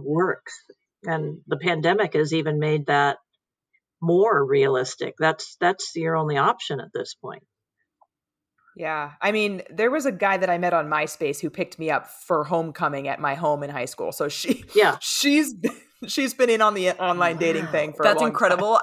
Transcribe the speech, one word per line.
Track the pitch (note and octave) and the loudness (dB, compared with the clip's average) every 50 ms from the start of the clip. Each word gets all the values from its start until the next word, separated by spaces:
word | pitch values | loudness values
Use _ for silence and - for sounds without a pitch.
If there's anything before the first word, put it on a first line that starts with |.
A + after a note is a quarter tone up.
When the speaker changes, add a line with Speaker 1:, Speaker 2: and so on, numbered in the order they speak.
| C#3 | -4
Speaker 1:
works. | C#3 D3+ E3+ - - - - - - - - _ - - _ _ _ _ _ - | -2 0 2 2 0 -2 -4 -10 -18 -20 -20 _ -20 -20 _ _ _ _ _ -6
And | F3 D#3+ D#3+ D3+ D3+ D#3 - - - | -4 -4 -4 -4 -6 -8 -10 -8 -6
the | D3+ C#3 | -6 -2
pandemic | E3 F3+ E3+ D#3+ D3+ E3+ G3 G#3+ G3 D#3 - | -2 -2 0 2 2 2 2 2 0 0 0
has | D3+ D#3 D3 | 0 0 0
even | D#3+ D#3+ D3 D#3 D3+ D3+ | 0 -2 0 0 -2 0
made | D3+ D3+ D3+ D#3 C#3 | 0 0 0 0 0
that | - C#3+ C#3+ C#3+ C#3+ - - _ _ _ _ _ _ _ _ _ _ _ _ _ _ _ _ | 2 2 2 2 2 0 -4 _ _ _ _ _ _ _ _ _ _ _ _ _ _ _ _
more | E3+ E3 F3 F#3 G#3+ A3+ F#3+ C#3+ C#3 | 0 2 4 4 6 4 4 4 2
realistic. | C3 C3 C3 C3+ C#3 C3 B2+ C3 - - - - A#2 - - | 4 4 4 4 4 2 0 -2 -4 -6 -8 -8 -8 -4 0
That's, | D#3+ D#3 D#3 - - - - - | 0 0 0 -2 -6 -16 -6 -2
that's | F3+ F3+ F#3+ - - - - | 0 0 0 -2 -6 -10 -6
your | E3 D#3+ D#3+ E3 | -6 -2 -2 0
only | D#3+ D#3 D3+ D3 | 0 0 0 0
option | C#3 D3+ G#3+ B3 - - - C#3+ B2+ | 2 2 2 0 -2 -4 -8 -8 -8
at | - - - | -8 -8 -8
this | A#2+ - - - | -8 -8 -8 -12
point. | - - A2 - - - _ _ _ _ _ _ _ _ _ _ _ _ _ _ _ _ _ _ _ _ _ _ _ _ _ _ - | -14 -14 -14 -14 -16 -18 _ _ _ _ _ _ _ _ _ _ _ _ _ _ _ _ _ _ _ _ _ _ _ _ _ _ -8
Speaker 2:
Yeah. | E3 D#3 D#3 D3+ D3 D3 D3 - | -6 -6 -4 -4 -6 -8 -6 -2
I | F3+ G3+ | -2 0
mean, | G#3+ G#3+ G#3 G3+ G3 F#3 - - | 2 2 0 0 -2 -6 -10 -8
there | D#3+ F#3+ A3 B3 | -2 0 2 2
was | C#4 D#4 B3+ | 2 0 0
a | C#4 | -2
guy | F#3+ F3+ G3+ G3 G3 | 0 0 2 2 2
that | F3+ F#3 F3+ | 2 2 2
I | F3 E3+ | 2 2
met | F3+ F3 E3+ | 2 2 2
on | E3 D3+ D3+ | 0 0 0
MySpace | D3+ D3+ D3+ D3+ - - D#3+ C#3 C#3+ - | 0 -2 -2 -2 -4 -4 -4 -4 -2 -4
who | - D3 | -6 -6
picked | - F#3+ F3+ F3 - - | -4 -6 -6 -6 -8 -6
me | D#3+ D#3 | -2 -2
up | C#3+ B2 - - | -2 -2 -2 -6
for | - - - - E3+ D3+ D3 | -16 -10 -4 -2 0 0 0
homecoming | D3 F3 E3 E3 D#3+ C#3+ - E3+ D3 C#3+ C#3 C#3 C3+ | 0 -2 -2 -2 -4 -4 -4 -4 -4 -2 -4 -4 -6
at | - - | -4 -4
my | D3+ C#3+ C#3 | -2 -4 -2
home | D#3+ E3+ D3+ D3 C#3 | -2 0 0 0 -2
in | C#3+ C#3+ | -4 -6
high | C#3+ C3 B2 | -6 -8 -8
school. | C3+ - - F#2 E2 | -8 -8 -6 -6 -6
So | - - D3+ D3 | -4 -4 -4 -4
she, | - - - - - - - - - | -4 -4 -2 -2 -2 -2 -6 0 2
Speaker 1:
Yeah. | G#3 G3+ D#3 C3 - | 4 4 4 2 0
Speaker 2:
<laughs> | |
she's, | - - - - C4+ C#4+ C#4+ D4+ D4 C4 A3+ F3 F#3+ - - - | -4 -4 -2 0 2 2 4 2 2 0 -4 -6 -6 -6 -6 -8
<laughs> | - _ _ _ A#3 G#3 | -18 _ _ _ -12 -6
she's | - D4 C4+ A#3+ - | -4 -2 -2 -2 0
been | - B3+ A#3+ | 0 2 2
in | A3+ A3 | 4 4
on | A3 G#3+ G#3 | 4 2 2
the | F#3+ F3+ F#3 | 2 0 0
online | F3+ - F#3 F3+ F3 F3 F3 E3+ E3 D#3+ | 0 0 0 0 0 2 0 0 0 0
dating | E3+ E3 D#3+ D#3+ E3 | 0 0 0 0 -2
Speaker 3:
Wow. | D#3+ | -2
Speaker 2:
thing | E3+ D#3 D3+ D#3 D3 | -2 -2 -2 -2 -2
for | - | 2
Speaker 4:
That's | D3+ G#3 G#3 | 2 4 4
Speaker 2:
a | D#3 D#3 | 4 2
long | A3+ | 0
Speaker 4:
incredible. | - - A3 F3+ F3 F3+ F3+ G#3+ A3+ | 2 2 2 2 4 2 2 4 4
Speaker 2:
time. | - | 4